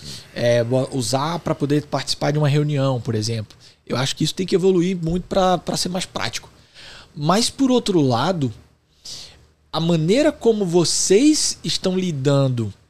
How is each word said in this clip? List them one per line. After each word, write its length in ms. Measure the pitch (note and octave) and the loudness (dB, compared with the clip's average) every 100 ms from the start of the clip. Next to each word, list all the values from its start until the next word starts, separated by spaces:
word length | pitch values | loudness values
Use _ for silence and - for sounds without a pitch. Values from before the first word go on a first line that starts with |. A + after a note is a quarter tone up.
| C#3+ - - | -16 -16 -14
é, 300 | - A#2+ A#2+ | -2 2 2
bo-, 240 | A#2 B2+ C3 | 2 0 -2
usar 460 | C#3 G#2+ C3+ D3+ E3+ | -4 -2 -2 -2 -4
pra 140 | - | -4
poder 300 | D#3 C#3 D3 C#3+ | -4 0 0 0
participar 440 | C3+ - - D3 | -6 -4 -2 -2
de 60 | D3 | 2
uma 80 | D3+ | 2
reunião, 540 | D3 D3 D3 C3+ B2+ | 2 0 0 0 -2
por 120 | A2+ | -2
exemplo. 440 | A2 A2 A2+ G#2 - - _ - | -2 -2 -6 -8 -16 -20 _ -8
Eu 120 | A2+ | -4
acho 180 | C3 - | -4 -2
que 80 | |
isso 100 | D#3+ | -4
tem 120 | - F#3 | -2 -2
que 80 | F#3+ | 2
evoluir 400 | F#3+ F#3 F3 F#3 | 2 2 0 -2
muito 300 | D#3+ F3+ - | -4 -4 -2
pra, 320 | G3+ F#3 F3+ | 0 2 0
pra 180 | - E3+ | -2 -6
ser 140 | F#3 | -4
mais 160 | F3+ - | -6 -8
prático. 440 | - - - - - _ - - - - | -6 -6 -6 -14 -20 _ -20 -20 -20 -18
Mas, 360 | - D3 G3 A#3+ | -4 0 2 0
por 200 | - C4+ | 0 2
outro 300 | B3 A#3 F3+ | 2 2 2
lado, 540 | C#3 A2+ D3+ F3+ C3 - - _ _ _ - - - - _ _ _ | 2 2 0 -2 -4 -6 -20 _ _ _ -18 -18 -18 -20 _ _ _
a 100 | D#3+ | -4
maneira 500 | E3 E3 D#3+ A#3+ D#4 | 0 2 2 4 2
como 340 | D4 A#3 G#3+ F#3 | 2 0 2 2
vocês 920 | F3 D#3 - - G3 D4+ D4+ - - | 2 2 0 4 6 6 4 0 -4
estão 360 | E3+ - F#3+ F#3 | -6 -2 -2 -2
lidando 760 | F#3 C#3+ C3+ C#3 C3+ A#2+ G#2+ - | -2 -2 2 2 2 0 -4 -8